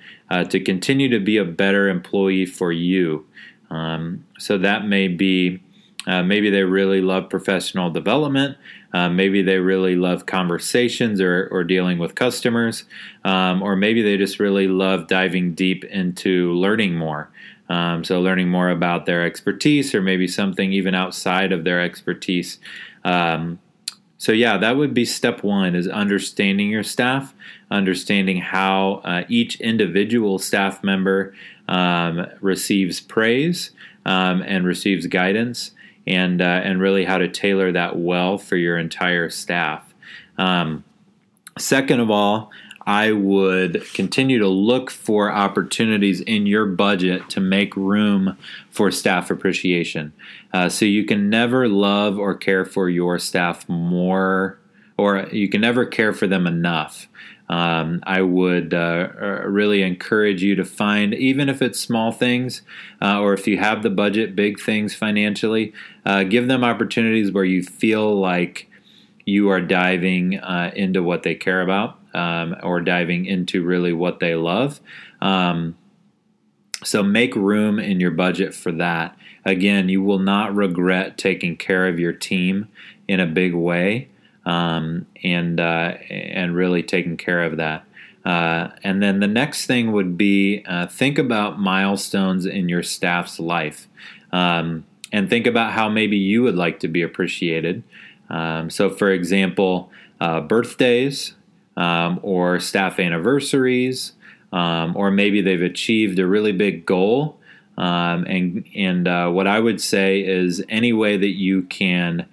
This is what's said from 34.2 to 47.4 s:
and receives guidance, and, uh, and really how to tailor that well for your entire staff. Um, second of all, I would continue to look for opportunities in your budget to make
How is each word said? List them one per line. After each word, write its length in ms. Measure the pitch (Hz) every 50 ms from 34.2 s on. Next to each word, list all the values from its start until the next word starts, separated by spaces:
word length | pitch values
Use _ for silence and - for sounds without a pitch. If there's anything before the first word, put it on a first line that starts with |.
| 92 92 90 92 -
and 200 | - 98 92 90
receives 420 | 90 87 - - 104 95 80 82
guidance, 640 | 82 - 92 90 92 98 110 117 123 120 - - - - - - - - _ -
and, 340 | - 95 92 92 90 90 87
uh, 200 | 92 90 87 92 98
and 180 | 98 95 92
really 240 | 95 98 98 98 90
how 140 | 90 95 92
to 80 | 90
tailor 440 | 85 - - - 101 98 95 95 92
that 240 | 87 90 87 87 -
well 400 | 85 85 87 90 87 90 92 101
for 180 | 101 - - 98
your 220 | 90 85 87 85
entire 520 | 85 82 82 - - 92 90 90 87 85 78
staff. 640 | - - - - 87 87 82 78 78 73 - - _ _ - - - - - _ _
Um, 480 | - 95 92 90 87 85 78 78 73 - _ _ _ _ _ _ _ _ _ _ _ - - - -
second 400 | - - 135 135 135 135 147 120
of 100 | 117 107
all, 400 | 107 104 101 101 104 110 110 - - - - - - - -
I 240 | 101 101 104 107 110
would 720 | 107 104 98 98 98 98 95 92 92 92 92 87 82 - - - -
continue 460 | - 98 92 - - 135 135 131 117
to 80 | 104
look 420 | 95 95 95 101 110 123 131 131 -
for 420 | - - - - 107 104 101 101
opportunities 880 | - 104 98 95 95 104 90 - - - 113 110 110 104 101 101 90 87
in 260 | - - 110 104 104
your 180 | 101 101 107 110
budget 640 | 104 90 87 104 101 104 90 92 90 90 92 - -
to 100 | -
make 380 | 101